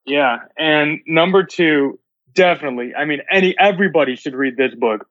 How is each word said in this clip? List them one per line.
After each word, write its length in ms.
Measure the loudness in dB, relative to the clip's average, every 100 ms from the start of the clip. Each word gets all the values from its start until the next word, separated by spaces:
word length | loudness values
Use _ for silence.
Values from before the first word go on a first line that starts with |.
| -4
Yeah. 320 | 0 0 -2 -8 -6
And 440 | 0 2 0 -4 -2
number 380 | 0 2 0
two, 560 | -4 0 2 2 0 -4 _ _ _
definitely. 600 | 2 2 2 -4 -6 -8 -6
I 100 | -4
mean, 160 | -4 -2
any, 240 | 0 2 2
everybody 560 | 2 2 0 2 0 -2
should 200 | -8 -4
read 220 | -4 0
this 160 | -2
book, 320 | 0 -2 -2 -6